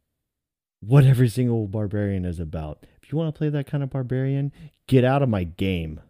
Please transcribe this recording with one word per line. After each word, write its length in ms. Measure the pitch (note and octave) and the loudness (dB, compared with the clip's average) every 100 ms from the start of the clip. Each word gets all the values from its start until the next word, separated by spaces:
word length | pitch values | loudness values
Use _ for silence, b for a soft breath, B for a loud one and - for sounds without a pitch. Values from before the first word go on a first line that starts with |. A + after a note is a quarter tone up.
| _ _ _ _ _ _ _ _ | _ _ _ _ _ _ _ _
what 240 | G2+ C#3 | 2 6
every 240 | C3+ B2 B2+ | 6 6 2
single 400 | - B2 A#2 G#2 | 2 0 0 -2
barbarian 560 | G#2+ G#2 G#2 G#2 G2 | -4 -4 -2 -2 -2
is 160 | F2+ E2+ | -4 -6
about. 440 | E2 D#2+ D2+ D2+ - _ | -8 -8 -10 -12 -20 _
If 120 | _ | _
you 60 | D3 | -6
wanna 120 | E3 | -4
play 200 | - D3+ | -4 -4
that 180 | D3 C#3 | -4 -4
kind 160 | C#3+ | -6
of 60 | C#3 | -4
barbarian, 600 | C#3 B2+ C3 C3+ C#3 C#3+ - D#3+ B - | -6 -4 -2 -2 -2 -4 -8 -20 B 2
get 160 | C3 | 4
out 180 | B2 C#3 | 4 4
of 60 | C3+ | 2
my 160 | G2+ | 0
game. 560 | F2+ E2 F#2+ F2+ D#2+ D#2 | -2 -4 -2 -2 -4 -10